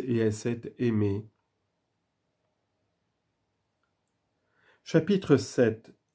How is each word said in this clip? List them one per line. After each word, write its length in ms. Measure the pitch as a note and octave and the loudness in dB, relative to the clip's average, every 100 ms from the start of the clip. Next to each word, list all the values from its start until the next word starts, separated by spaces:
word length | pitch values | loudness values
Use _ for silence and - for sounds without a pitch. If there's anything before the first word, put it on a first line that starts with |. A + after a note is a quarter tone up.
| - | -2
et 120 | A2+ | 0
elle 140 | A2 | 0
s'est 420 | G#2+ A#2+ A#2 - - | -2 -6 -6 -10 -4
aimée. 480 | A#2+ A2 G#2 G2 G#2 _ _ _ _ _ _ _ _ _ _ _ _ _ _ _ _ _ _ _ _ _ _ _ _ _ _ _ _ _ _ _ _ _ _ _ | -2 0 0 -2 -8 _ _ _ _ _ _ _ _ _ _ _ _ _ _ _ _ _ _ _ _ _ _ _ _ _ _ _ _ _ _ _ _ _ _ _
Chapitre 520 | - E3+ E3 F#3+ - C#3+ | 0 0 2 0 4 2
sept. 580 | - - F#2+ - - - _ | 2 0 0 0 -12 -20 _